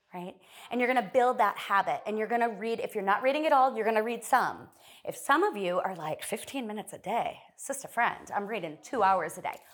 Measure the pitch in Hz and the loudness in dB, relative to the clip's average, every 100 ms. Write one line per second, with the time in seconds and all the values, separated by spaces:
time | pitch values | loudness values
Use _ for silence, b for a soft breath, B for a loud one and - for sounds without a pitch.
0 | _ 180 180 - B B B 240 247 247 | _ -14 -14 -14 B B B 0 2 2
1 | 190 254 247 240 208 - - 196 185 143 | 2 4 4 6 2 2 2 2 4 -2
2 | - 214 214 233 240 202 226 226 202 220 | -2 -4 0 0 0 -2 -4 -4 -4 -2
3 | 190 202 262 294 311 285 262 226 214 220 | 0 2 2 2 4 4 4 2 2 2
4 | 220 233 - 262 170 - - B B B | 0 -2 2 2 2 -2 -12 B B B
5 | - - - 285 403 214 185 175 - 180 | -12 -6 2 2 2 0 -2 0 -2 -4
6 | 156 - - 226 - 277 226 208 190 147 | -6 -6 -6 -8 -6 -8 -6 -8 -10 -12
7 | - 226 175 - - - - - - - | -4 -2 -2 -6 -16 -14 -10 -8 -6 -2
8 | 233 - - - 202 220 170 151 - 247 | 0 -2 -6 -6 -4 -6 -8 -10 -8 2
9 | 190 190 160 - 165 - b | 4 4 0 -6 -8 -10 b